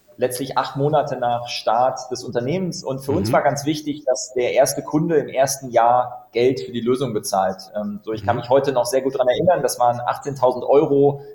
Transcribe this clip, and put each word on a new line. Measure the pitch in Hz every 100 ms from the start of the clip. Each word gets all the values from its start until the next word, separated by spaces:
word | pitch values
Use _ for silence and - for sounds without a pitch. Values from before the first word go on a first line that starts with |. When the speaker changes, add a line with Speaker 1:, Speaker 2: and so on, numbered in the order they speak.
| _ -
Speaker 1:
letztlich | 127 - 135 127
acht | 135 139
Monate | 143 151 131 127
nach | 120 120 120
Start | - - 113 131 - -
des | 120
Unternehmens. | 123 120 123 180 180 -
Und | - 135
für | 143
uns | 147 104
Speaker 2:
Mhm. |
Speaker 1:
war | 156
ganz | 143 135
wichtig, | 147 156 151 139
dass | - 127 -
der | 127 120
erste | 101 139 143
Kunde | - 156 170 156
im | 123
ersten | 123 139 - 127
Jahr | 113 117 123 123 - -
Geld | 113 127 -
für | -
die | 117
Lösung | 113 131 131
bezahlt. | 107 - 98 95 95 - 104
Ähm, | 104 104
so, | -
ich | 110
kann | 98 120
Speaker 2:
Mhm. |
Speaker 1:
mich | -
heute | 135 139
noch | 127 120
sehr | 131
gut | 131 131
dran | 127
erinnern, | 120 170 165
das | 131 -
waren | 120 120
achtzehntausend | - 131 143 135 127 123
Euro, | - 139 156 139 139 139 -